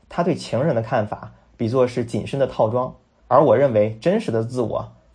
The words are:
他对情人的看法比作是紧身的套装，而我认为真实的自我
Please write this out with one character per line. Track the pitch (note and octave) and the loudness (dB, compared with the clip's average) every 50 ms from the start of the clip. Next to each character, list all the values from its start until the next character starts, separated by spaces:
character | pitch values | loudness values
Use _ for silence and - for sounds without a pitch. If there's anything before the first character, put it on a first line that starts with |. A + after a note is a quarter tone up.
| _ - | _ -10
他 | - F3 | -4 -2
对 | F3 F#3 C#3 | -2 -2 -2
情 | - - - - A#2 | -4 -6 -6 -4 -2
人 | C#3+ E3 B2+ | 0 0 0
的 | A2+ | -2
看 | A2+ - C#3+ A#2 G#2+ | -2 -2 -2 -2 -2
法 | G#2+ - - - - - _ _ _ _ | -4 -8 -12 -14 -18 -20 _ _ _ _
比 | - A#2+ A2 | -6 -4 0
作 | B2+ C3+ B2 | 2 2 2
是 | B2 - C3 A#2 | 2 0 -4 -6
紧 | A#2+ - G#2+ - | -4 -6 -6 -6
身 | - - C#3 | -4 -2 -2
的 | C3 | -2
套 | B2 - - A#2+ A2 | -2 0 0 0 0
装， | A#2 B2+ B2+ - - - _ _ _ _ _ - | 0 -2 -4 -6 -10 -16 _ _ _ _ _ 4
而 | B2 C#3 | 4 6
我 | D#3+ B2+ G#2+ | 6 6 6
认 | B2+ C#3+ C3+ | 6 4 4
为 | A2+ G#2 G#2 A2 A2+ - | 4 2 2 2 -2 -2
真 | - E3+ G3 A#3 | 0 0 0 0
实 | - - | -2 -2
的 | A#2 A2+ A2+ | -2 -2 -2
自 | A#2 B2+ B2+ | -2 -4 -4
我 | A2+ G#2 - - - - - _ _ _ | -4 -4 -4 -6 -8 -10 -16 _ _ _